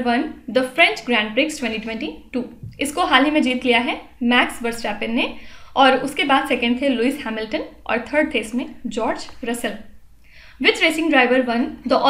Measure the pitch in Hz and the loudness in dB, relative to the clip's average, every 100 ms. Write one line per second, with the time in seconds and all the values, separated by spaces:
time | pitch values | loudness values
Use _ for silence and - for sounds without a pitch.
0 | 240 240 311 - - 220 262 - 339 427 | 2 0 -2 -8 -4 -2 0 2 2 2
1 | - 233 214 220 311 - 233 220 220 226 | -2 0 0 0 -2 -2 -6 -6 -8 -8
2 | 302 - - 254 - - - - 269 - | -8 -10 -8 -8 -8 -12 -14 -6 -4 -2
3 | 349 262 285 302 254 247 262 233 247 - | 2 4 4 4 2 0 2 2 0 -6
4 | - - 240 247 - - 233 226 226 208 | -10 -4 2 2 2 -2 -6 -4 -6 -6
5 | 226 233 370 - - - - - 269 262 | -4 -2 -2 -6 -16 -18 -4 4 4 4
6 | 269 - 277 269 269 247 233 247 285 233 | 0 -2 2 2 2 0 0 0 0 2
7 | 240 - 226 220 220 311 - - - 240 | 0 -2 -4 -6 -4 -6 -8 -12 -4 -4
8 | 233 294 311 233 214 240 294 - 220 214 | -2 0 0 0 -4 -6 -6 -8 -8 -4
9 | 226 339 - - 233 233 226 202 - - | -4 -4 -8 -10 -8 -4 -6 -8 -14 -20
10 | - - - - - - 320 381 349 320 | -20 -20 -20 -20 -18 -2 2 4 4 2
11 | 320 269 247 254 247 233 285 - 254 269 | 2 4 6 4 2 0 -2 -4 0 2
12 | 277 | 4